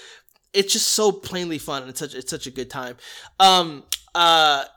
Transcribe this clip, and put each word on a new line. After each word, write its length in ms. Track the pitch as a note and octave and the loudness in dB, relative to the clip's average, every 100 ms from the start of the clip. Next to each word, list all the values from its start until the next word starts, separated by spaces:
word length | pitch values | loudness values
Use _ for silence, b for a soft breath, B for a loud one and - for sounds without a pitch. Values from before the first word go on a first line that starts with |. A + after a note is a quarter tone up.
| B B B _ _ | B B B _ _
it's 180 | G3 G3 | -2 0
just 180 | A3 - | 0 0
so 220 | - G#3+ | 2 2
plainly 460 | G3 - F#3 F3 D3+ | 0 -6 -6 -4 -6
fun, 240 | - C#3 | -6 -8
and 80 | B2+ | -8
it's 100 | B2+ | -10
such, 140 | D3 | -10
it's 160 | C3 B2+ | -10 -10
such 160 | D3+ C3 | -10 -10
a 60 | |
good 180 | C3 B2+ | -10 -10
time. 260 | C3+ B2+ B2 B B B - | -10 -12 -14 B B B 4
Um, 460 | F#3+ F#3 E3 C#3+ - - _ | 6 6 2 -6 -10 -10 _
uh, 520 | F3 E3+ E3 D#3 C#3+ C#3 | 2 4 6 4 2 -2